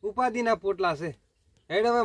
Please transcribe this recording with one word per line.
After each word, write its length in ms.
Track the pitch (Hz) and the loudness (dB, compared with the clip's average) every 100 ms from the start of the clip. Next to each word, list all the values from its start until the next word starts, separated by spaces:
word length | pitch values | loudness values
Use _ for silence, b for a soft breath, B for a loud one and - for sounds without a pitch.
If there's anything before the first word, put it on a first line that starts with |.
ઉપાધિના 580 | 202 208 254 226 233 226 | -6 -2 0 0 0 0
પોટલા 320 | 196 185 185 147 | 0 0 -2 -2
છે. 100 | 165 127 _ _ _ _ _ | -6 -10 _ _ _ _ _
હેડ 160 | 175 226 | 0 2
હવે 100 | 240 | 2